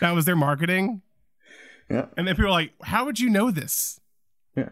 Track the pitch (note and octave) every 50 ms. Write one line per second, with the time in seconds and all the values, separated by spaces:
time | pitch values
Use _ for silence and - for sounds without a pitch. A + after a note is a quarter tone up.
0 | - E3+ F3 E3+ D3+ F3+ F3+ D#3+ C#3+ C#3 D3 C#3 E3 E3+ F#3 F#3 F#3+ A#3 A#3 F#3+
1 | - _ _ _ _ _ _ _ _ _ - - - - - - _ _ - A#2+
2 | - - - - F3 F#3+ F3+ - G#3+ G3 F#3 E3+ D#3+ - - _ - - E3 A3
3 | B3 D4 B3+ G3+ B3 B3 G#3+ G3 A3 B3+ G3 D3+ - - - - - - - -
4 | _ _ _ _ _ _ _ _ _ _ _ C#3 C3 -